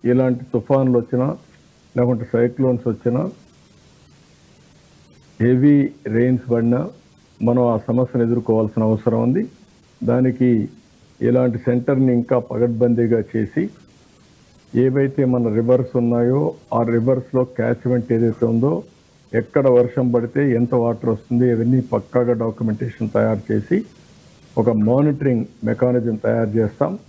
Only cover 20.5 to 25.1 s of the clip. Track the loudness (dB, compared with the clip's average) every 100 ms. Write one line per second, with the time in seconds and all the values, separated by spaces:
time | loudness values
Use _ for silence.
20.5 | 0 0 0 0 -2 -2 -4 -2 0 2
21.5 | 2 2 0 0 -4 -2 -2 0 0 -2
22.5 | -4 -4 -4 -6 -6 -4 0 0 -2 -2
23.5 | -4 0 -4 -4 -16 -20 -20 -20 -20 -8
24.5 | -2 0 2 2 2 2